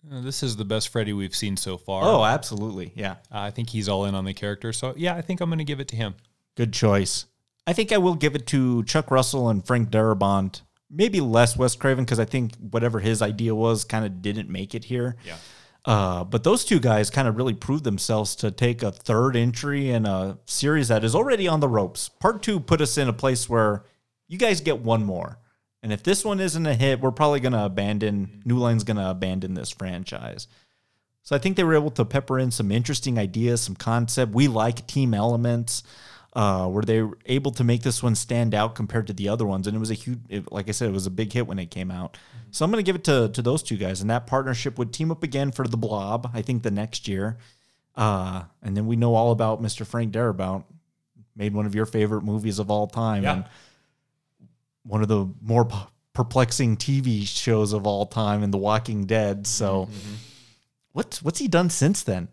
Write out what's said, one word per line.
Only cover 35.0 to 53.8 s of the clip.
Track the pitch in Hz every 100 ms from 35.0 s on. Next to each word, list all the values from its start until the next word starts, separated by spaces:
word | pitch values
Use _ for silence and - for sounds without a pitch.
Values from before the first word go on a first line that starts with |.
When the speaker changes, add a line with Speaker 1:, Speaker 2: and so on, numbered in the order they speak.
| 131
Speaker 2:
elements, | 107 110 117 120 120 117 - - - - - _
uh, | - 104 95 92
where | 95
they | 107 113
were | 110 - -
able | 131 139
to | 120
make | 120 120
this | 123 117
one | 123 107
stand | - 120 117 104
out | 110
compared | 117 107 117 104
to |
the | 95 98
other | 110 107
ones. | 98 98
And | 107
it |
was | 110
a |
huge, | 110 - 123 117
it, | 101 -
like | 101 98
I |
said, | 104 117
it |
was | 98 95
a |
big | 92 107
hit | 113 120
when | 95
it | 87
came | - 92
out. | 90 90 - - - -
So | - 160
I'm |
gonna | 220
give | 190 185
it |
to, | 165 139 113
to | 107
those | 120 127
two | - 107
guys. | 95 95
And | 101
that | 117 117
partnership | 131 135 120 139 117
would | 117
team | - 160
up | 160
again | 151 135 139
for | 127 127
The | 117
Blob, | 113 107 98 117 123
I | 117
think, | 107 123
the | 117
next | 101 110 - -
year. | 98 101 117 - _ _ _ _
Uh, | - 107 98 92 92 85 _
and | 107 98
then | 110
we | 117
know | 120
all | 113 117
about | 113 110 110
Mister | 113 - -
Frank | 120 117
Darabont, | 107 120 95 92 95 - - _ _ _ _ 110 -
made | 104
one | 104 104
of | 104
your | 110
favorite | 113 107 107
movies | 101 107 107 101
of | 101
all | 104 104
time. | - 113 104
Speaker 1:
Yeah. | 113
Speaker 2:
And | 95 92 - - _